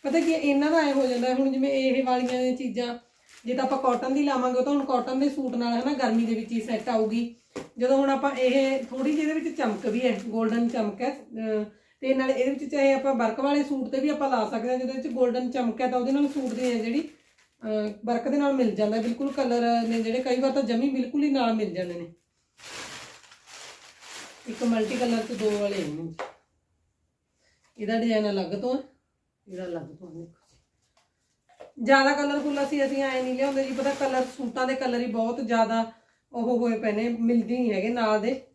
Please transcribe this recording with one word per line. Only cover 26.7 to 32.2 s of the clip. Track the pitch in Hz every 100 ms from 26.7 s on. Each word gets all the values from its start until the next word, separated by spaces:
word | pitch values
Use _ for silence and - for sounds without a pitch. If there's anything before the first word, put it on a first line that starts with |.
| _ _ _ _ _ _ _ _ _ _ -
ਇਹਦਾ | 208 226
ਡਿਜ਼ਾਈਨ | 233 214 208
ਅਲੱਗ | 196 175 202
ਤੋਂ | 247 277
ਹੈ, | - _ _ _ _ _ -
ਇਹਦਾ | 180 180
ਅਲੱਗ | 170 135
ਤੋਂ | 160 180
ਹੈ। | 160
ਦੇਖੋ |
ਜੀ, | 165 _ _ _ _ _ _ _ _ _ _ _ _ _ - -
ਜ਼ਿਆਦਾ | 226 269 269
ਕਲਰਫੁੱਲ | 285